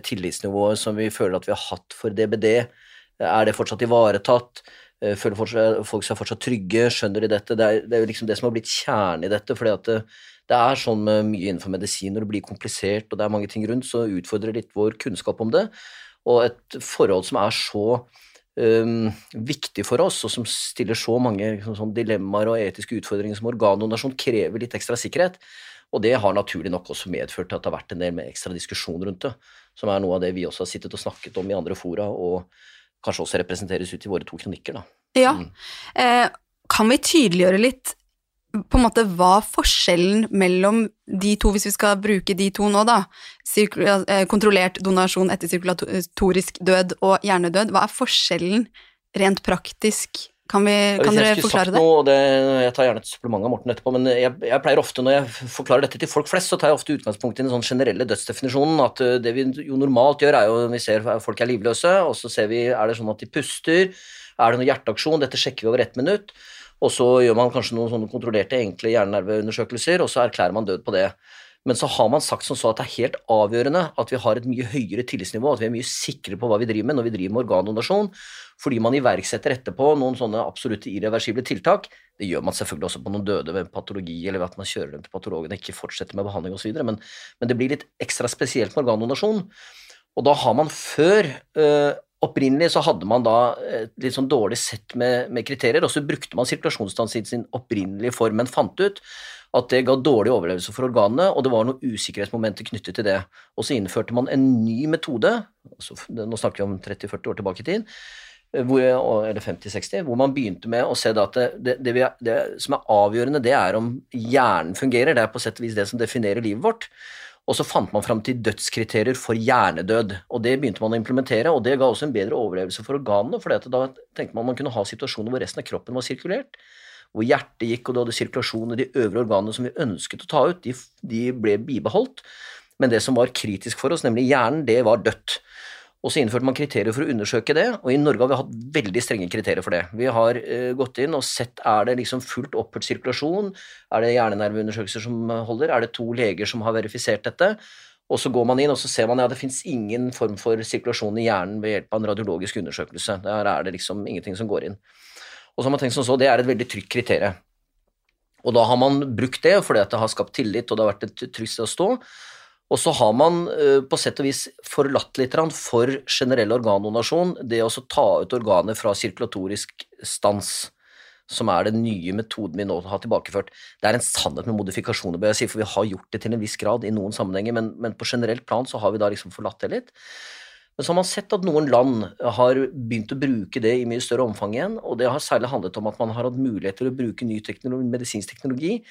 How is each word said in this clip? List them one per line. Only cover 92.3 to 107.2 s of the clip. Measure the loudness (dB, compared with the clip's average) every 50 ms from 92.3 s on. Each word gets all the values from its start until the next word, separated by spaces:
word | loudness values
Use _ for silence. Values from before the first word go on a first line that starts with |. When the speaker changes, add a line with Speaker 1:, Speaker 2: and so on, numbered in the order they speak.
| 2 2 4 4 4 4 4 4 4
Speaker 1:
så | 4 4
hadde | 2 2 0 0 0
man | 2 2 4
da | 4 6 6 4 4 2 -2 -6 -6
et | -6 -6 -6 -8 -10 -6
litt | -6 -4 -2
sånn | -2 0 2
dårlig | 2 2 2 2 0 -2
sett | -4 -6 -6 -10 -12 -10 -4 -2
med, | 0 2 2 0 -2 -4
med | -6 -8 -6 -6
kriterier, | -6 -2 0 2 2 2 2
og | 2
så | 0 -2 -2
brukte | -2 -6 -6 -8 -8 -4 -4
man | -2 -2
sirkulasjonsstans | -2 -2 -4 -4 -4 -4 -6 -6 -4 -4 -4 -2 -4 -6
i | -6 -4
sin | -6 -8 -8 -8 -10
opprinnelige | -12 -6 _ -4 -4 -4 -4 -6 -4 -4 -4 0
form, | 0 0 0 2 0
men | -2 0
fant | 0 0 0 0 0 0
ut | 0 0 0 -4 -14 -20 -20 -18 -18 -18 -18 -20 -14 _ 0
at | 0 0 2
det | 2 2 4
ga | 4 2
dårlig | 2 4 4 4 4 4 4 2
overlevelse | 2 2 0 -2 -4 -6 -8 -6
for | -4 -4 0
organene, | 4 4 4 4 4 2 2 2
og | 2 2 2
det | 2 2
var | 4 2 2
noen | -2 -4 -4
usikkerhetsmomenter | -6 -4 -4 -8 -8 -6 -6 -6 -6 -4 -2 -2 -4 -4 -6 -10
knyttet | -10 -10 -10 -10 -8 -6 -2
til | 0
det. | 0 0 0 -2 -6 _ -20 -20 _ _
Og | -8 -4 -2
så | -2
innførte | -2 -2 -2 -4 -4 -4 -2 -2 -2
man | 0 0
en | 2 4 4 4 4 4 2
ny | 0 0 -2 -2 -2
metode, | -2 -2 -2 -4 -2 2 2 2 2 0 -4 -10 _ _ _ -20
altså, | -20 _ -20 -18 -18
f-, | -18 -16 -12
nå | -10 -8 -6 -6 -6 -2
snakker | -2 -2 -2 -2 -4
vi |
om | -4 -4 -6
tretti | -8 -12 -12 -10 -10 -10
førti | -10 -8